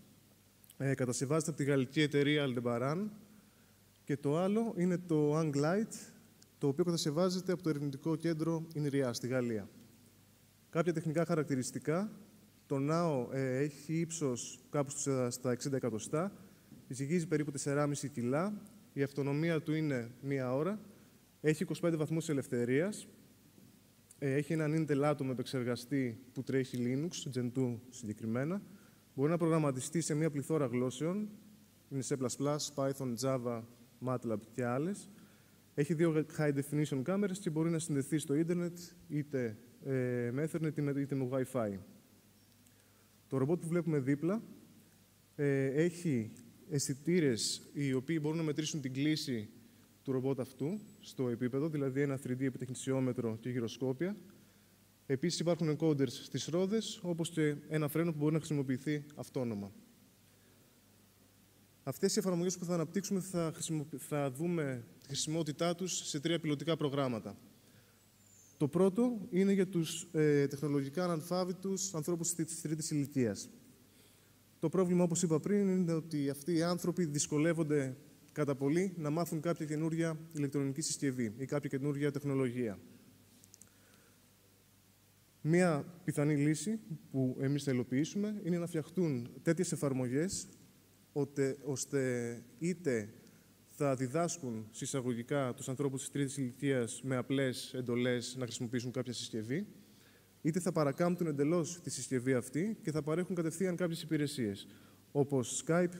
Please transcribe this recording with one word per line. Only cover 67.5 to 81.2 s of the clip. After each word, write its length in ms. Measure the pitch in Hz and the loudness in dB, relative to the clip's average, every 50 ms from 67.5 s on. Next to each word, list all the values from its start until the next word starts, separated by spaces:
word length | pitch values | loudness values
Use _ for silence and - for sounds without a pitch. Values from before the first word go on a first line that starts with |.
| - - - - - - - - - _ _ - - - - - - - - - - | -20 -20 -20 -20 -20 -20 -20 -20 -20 _ _ -20 -20 -20 -20 -20 -20 -20 -20 -20 -4
Το 120 | - 156 131 | -2 -2 0
πρώτο 580 | - 170 190 196 185 233 240 254 247 214 180 - | 4 4 4 4 4 4 2 2 0 -2 -6 -2
είναι 220 | 175 180 196 196 202 | 2 4 4 6 6
για 140 | 196 185 | 4 4
τους, 420 | 190 180 170 160 160 - - - - - | 2 2 0 0 0 -2 -6 -8 -2 2
ε, 340 | 156 151 151 147 143 143 | 4 6 6 6 6 4
τεχνολογικά 580 | 135 139 135 151 147 143 143 135 139 139 180 180 | 4 0 -2 -2 0 0 0 0 0 -2 -2 0
αναλφάβητους 920 | 180 170 156 139 - 180 180 185 180 180 180 180 190 196 185 - - - | 0 0 -2 -2 -2 -2 -2 0 -2 -4 -4 -4 -4 -2 -2 -4 -4 -4
ανθρώπους 400 | 160 151 - 175 165 165 - - | -4 -2 -2 -2 -2 -2 -2 -2
της 260 | - 165 156 - - | -2 -4 -4 -4 -6
τρίτης 300 | - 151 160 156 156 - | -6 -4 -4 -4 -2 -2
ηλικίας. 580 | 156 147 139 143 - 135 123 107 98 - - - - - - - - - - - - - - - - - - - - - - - - - | 0 0 0 0 2 2 2 4 2 0 -6 -12 -16 -20 -20 -20 -20 -20 -20 -20 -20 -20 -20 -20 -20 -20 -20 -20 -20 -20 -20 -20 -8 -4
Το 100 | - 156 | -4 0
πρόβλημα, 360 | - 185 190 175 180 175 180 | 2 2 4 4 6 6 6
όπως 180 | 170 170 - 190 | 4 4 2 2
είπα 180 | 165 160 151 | 2 2 2
πριν, 280 | - - 202 202 202 190 | 2 2 2 4 4 4
είναι 240 | 185 185 185 165 165 | 4 4 4 2 2
ότι 360 | 160 160 165 160 147 139 139 | 0 -2 -2 -2 -2 0 0
αυτοί 260 | 139 143 143 180 175 | -2 -2 -2 0 2
οι 80 | 160 165 | 2 2
άνθρωποι 420 | 175 180 175 - 175 160 - 180 | 2 2 0 0 0 0 0 0
δυσκολεύονται 920 | 151 143 147 - - 156 147 151 170 165 160 165 143 151 147 135 131 127 - - - - - - - - | 0 0 -2 -2 0 2 2 4 4 2 2 2 2 2 2 2 0 -4 -8 -14 -20 -20 -20 -20 -10 -4
κατά 220 | 151 151 143 139 | -2 0 0 0
πολύ 400 | 127 139 139 151 175 190 202 175 | 2 2 2 2 2 2 0 -2
να 140 | 175 151 147 | -4 -2 0
μάθουν 300 | 151 170 170 160 170 156 | 0 0 0 0 -2 -2
κάποια 260 | 139 170 165 - 165 | 0 0 -2 -2 -2
καινούρια 520 | 147 151 151 160 160 165 165 165 165 160 151 160 - - | -4 -2 0 0 0 2 2 2 0 0 -4 -6 -8 -4
ηλεκτρονική 480 | - 143 135 139 143 139 139 131 160 | -2 -2 0 0 0 0 0 -2 -2
συσκευή 540 | 156 - - - 147 139 127 127 | -2 -4 -2 0 0 0 0 2